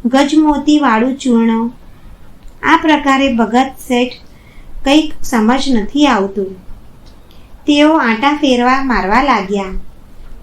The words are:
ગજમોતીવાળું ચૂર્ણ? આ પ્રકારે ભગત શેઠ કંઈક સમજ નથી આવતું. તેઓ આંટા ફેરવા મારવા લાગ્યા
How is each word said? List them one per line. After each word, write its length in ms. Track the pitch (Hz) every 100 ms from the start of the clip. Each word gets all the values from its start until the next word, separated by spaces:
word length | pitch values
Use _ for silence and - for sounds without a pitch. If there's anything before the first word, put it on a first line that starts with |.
| 233
ગજમોતીવાળું 1080 | 262 285 302 302 285 285 302 269 220 254 269
ચૂર્ણ? 540 | 262 233 226 226 233 - - - - - - - - -
આ 160 | - 311
પ્રકારે 500 | 320 302 285 269 277
ભગત 380 | 233 233 233 269 - -
શેઠ 240 | 247 247 - - - - - - -
કંઈક 280 | 277 302 302 -
સમજ 460 | - 233 214 254 277
નથી 380 | 233 208 285 294
આવતું. 460 | 226 196 214 190 190 - - - - - - - - - - -
તેઓ 300 | 294 302 320
આંટા 360 | 247 220 277
ફેરવા 520 | 294 285 247 247 262
મારવા 380 | 269 214 185 226
લાગ્યા 420 | 285 226 190 202 190 190 - - - - - -